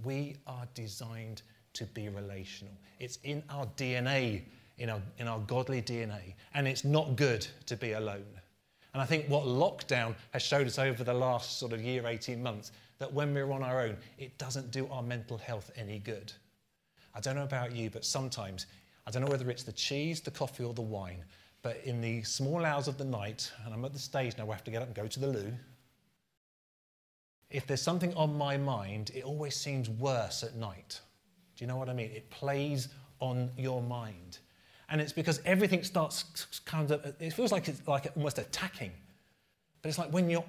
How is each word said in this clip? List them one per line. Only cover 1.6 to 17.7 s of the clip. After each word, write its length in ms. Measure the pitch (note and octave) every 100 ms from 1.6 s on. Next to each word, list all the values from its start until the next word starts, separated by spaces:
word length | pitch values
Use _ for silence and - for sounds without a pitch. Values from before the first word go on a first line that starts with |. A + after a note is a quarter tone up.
| _
to 120 | - A2
be 240 | - G#2
relational. 640 | G2+ G2+ G2 F#2+ - G2 - - -
It's 200 | B2 -
in 200 | C#3 D3 D3+
our 180 | C#3+ B2 -
D 200 | C3 B2
N 120 | B2
A, 360 | C3+ B2 G#2 - - - -
in 120 | A#2+
our, 120 | G#2+ F#2+ -
in 100 | A#2
our 120 | A2
godly 420 | G#2 B2+ B2+ C3
D 200 | G#2+ A#2
N 100 | A2+
A, 240 | G#2 F#2 - -
and 140 | C#3+ C3+
it's 160 | C3
not 320 | C#3 D3+ D3 A#2+
good 320 | C#3 A2+ - - -
to 100 | A2+
be 180 | A#2+
alone. 320 | A2 G#2+ G2+ G2+ - - _ _ _ -
And 80 | C3+
I 40 | C3
think 220 | D#3+ C#3+
what 180 | C#3+ C3+
lockdown 680 | B2+ F3 - - B2+ A2+ A2 -
has 100 | C3
showed 260 | - C#3+ C3
us 120 | B2
over 240 | C3+ A#2+
the 100 | A#2+
last 460 | B2 B2+ A#2+ - -
sort 140 | B2
of 80 | A2+
year, 240 | A#2 B2+ A#2
eighteen 340 | A#2 A#2+ A#2+
months, 300 | B2 G#2 - - - _
that 140 | C3+
when 220 | C#3 D3
we're 180 | C#3+ C#3
on 120 | C3+
our 180 | C3 B2+
own, 160 | A#2 G#2 - -
it 200 | C3+ -
doesn't 340 | C3 C3 B2
do 160 | B2 C3
our 140 | C3+
mental 340 | A#2+ A#2+ A2 A2+
health 340 | - A2+ - -
any 240 | G#2 G#2+
good. 320 | G#2+ G#2+ G2 - _ _ _ _ _ _ -
I 60 | -
don't 160 | G#2+ C#3
know 80 |
about 300 | C#3 C3+ B2